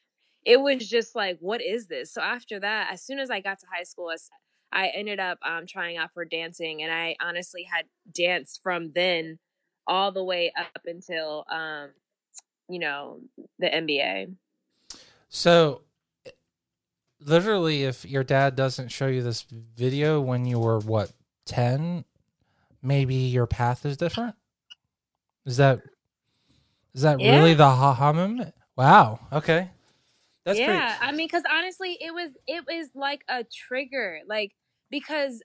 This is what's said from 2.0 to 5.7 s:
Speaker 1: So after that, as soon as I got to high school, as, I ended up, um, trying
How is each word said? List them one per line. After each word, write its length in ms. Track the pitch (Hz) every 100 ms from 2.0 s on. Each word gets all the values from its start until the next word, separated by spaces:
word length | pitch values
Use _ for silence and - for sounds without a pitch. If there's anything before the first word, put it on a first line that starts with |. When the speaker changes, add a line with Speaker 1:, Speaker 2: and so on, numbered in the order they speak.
| 156
Speaker 1:
So 80 | -
after 360 | 175 240 - 202
that, 280 | 202 220 180
as 100 | 180
soon 180 | - 277
as 100 | 262
I 100 | 214
got 200 | 196 190
to 60 | 175
high 120 | 175
school, 260 | 180 - 170
as, 200 | 165 - _ _ _ _
I 160 | - 190
ended 320 | 185 208 202
up, 180 | 185 170
um, 220 | 151 165
trying 300 | 175